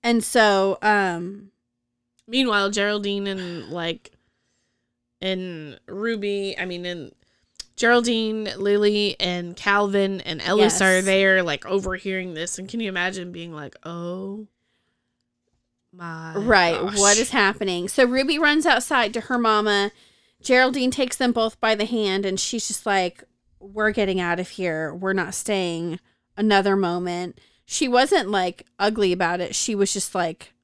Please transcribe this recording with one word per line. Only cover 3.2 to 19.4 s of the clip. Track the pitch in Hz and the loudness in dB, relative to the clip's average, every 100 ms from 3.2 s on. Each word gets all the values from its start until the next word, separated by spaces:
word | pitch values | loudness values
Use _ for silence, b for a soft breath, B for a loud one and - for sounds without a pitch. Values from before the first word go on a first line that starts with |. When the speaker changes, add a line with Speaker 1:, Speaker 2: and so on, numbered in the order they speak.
| 196 | -4
Speaker 2:
and, | 190 180 170 101 | -6 -8 -10 -10
like, | 170 170 170 - _ _ _ _ _ _ _ _ _ _ _ | -8 -6 -8 -12 _ _ _ _ _ _ _ _ _ _ _
and | 190 190 185 170 151 131 - | -6 -6 -8 -12 -14 -18 -16
Ruby, | 190 226 226 202 202 196 - | -8 -6 -4 -4 -4 -6 -8
I | 185 | -8
mean, | 175 175 | -8 -8
and | 175 135 _ _ _ _ _ - - | -10 -12 _ _ _ _ _ -20 0
Geraldine, | 233 240 233 226 220 220 208 - | 4 4 2 0 -2 -4 -6 -4
Lily, | 202 202 208 208 208 - | 2 4 4 2 0 0
and | 185 180 175 175 | -4 -4 -6 -4
Calvin | - 202 208 196 196 190 | 0 2 2 2 0 -2
and | - 160 | -8 -8
Ellis | - 208 214 - | -2 4 4 4
are | 190 185 | 4 4
Speaker 1:
Yes. | 190 | 4
Speaker 2:
there, | 190 196 190 | 4 4 4
like, | 175 143 - | 2 -4 -2
overhearing | 196 190 185 190 190 185 | -2 -2 -8 -6 -6 -6
this. | 156 175 - | -8 -8 -8
And | 190 | -10
can | 233 | -6
you | 220 | -4
imagine | 185 180 190 180 | -2 -4 -4 -10
being | 175 170 | -12 -12
like, | 156 143 - | -12 -14 -14
"Oh | - 170 175 180 196 202 214 _ _ _ _ _ _ _ _ _ _ _ _ _ _ | -14 -10 -8 -8 -10 -12 -16 _ _ _ _ _ _ _ _ _ _ _ _ _ _
my | 180 170 160 160 165 | -16 -12 -12 -8 -4
Speaker 1:
Right, | 214 208 175 165 | 4 6 6 2
Speaker 2:
gosh." | 190 208 | 0 4
Speaker 1:
what | 202 220 | 6 6
is | 240 | 2
happening? | 240 196 202 196 175 180 | 2 2 2 -4 -4 -4
So | - 247 | 2 4
Ruby | 254 269 302 | 4 0 2
runs | 294 294 320 | 4 4 4
outside | 254 247 277 220 233 | 2 2 0 0 -4
to | |
her | - | -4
mama. | 247 | 0